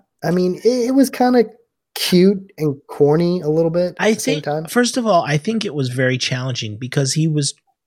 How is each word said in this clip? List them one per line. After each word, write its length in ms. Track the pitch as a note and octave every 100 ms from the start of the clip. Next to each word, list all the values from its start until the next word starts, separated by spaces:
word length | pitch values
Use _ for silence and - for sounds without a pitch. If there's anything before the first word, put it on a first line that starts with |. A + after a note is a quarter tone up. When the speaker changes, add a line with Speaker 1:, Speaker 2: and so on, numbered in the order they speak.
| _ _
Speaker 1:
I 60 | D#3
mean, 260 | F3+ F3+ F3+
it, 220 | A3 B3+ A#3
it 60 |
was 160 | C4+ C4+
kinda 340 | - B3 B3 A3 - _ _ _
cute 560 | - - F3+ F#3 G3+ F#3+ -
and 240 | D3+ C3 -
corny 520 | - C#3+ D#3 F3 F3+
a 60 | D3+
little 220 | D#3 E3
bit 240 | E3+ F3+ -
Speaker 2:
I 100 | G3
Speaker 1:
at 40 |
the 60 | A3
same 140 | - -
Speaker 2:
think, 80 |
Speaker 1:
time. 200 | - D3+ D#3+
Speaker 2:
first 300 | A#3+ A#3+ C4
of 100 | A3+
all, 160 | F3
I 120 | C3 D3+
think 280 | G#3+ A3+ G#3
it 80 |
was 160 | D3 B2+
very 260 | B2 C3 B2+
challenging 600 | - B2+ C3 B2 A2 G#2+
because 340 | B2+ - C3+
he 140 | D#3 D#3+
was, 260 | D3+ C#3 - _ _